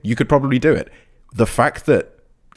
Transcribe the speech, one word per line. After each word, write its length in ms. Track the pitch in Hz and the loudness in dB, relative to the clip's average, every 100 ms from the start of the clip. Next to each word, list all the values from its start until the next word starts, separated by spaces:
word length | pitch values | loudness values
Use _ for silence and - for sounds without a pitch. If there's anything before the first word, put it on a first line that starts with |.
you 120 | - 117 | -8 -4
could 120 | 139 | 0
probably 320 | 147 135 127 | 0 0 0
do 140 | 151 | 0
it. 180 | 117 - - _ _ _ | 0 -4 -16 _ _ _
The 120 | - 117 | -2 -2
fact 380 | - 120 - - | 2 -2 -2 0
that, 340 | 117 - _ _ _ _ | 0 0 _ _ _ _